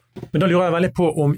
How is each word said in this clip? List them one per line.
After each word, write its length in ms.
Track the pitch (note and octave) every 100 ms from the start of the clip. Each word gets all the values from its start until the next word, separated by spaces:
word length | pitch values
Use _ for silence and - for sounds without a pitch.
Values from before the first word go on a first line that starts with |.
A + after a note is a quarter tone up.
| _ - -
Men 80 | D3+
da 60 | E3+
lurer 160 | F3 F3+
jeg 80 |
veldig 180 | E3 F3+
på 160 | - E3+ D#3
om 120 | C#3+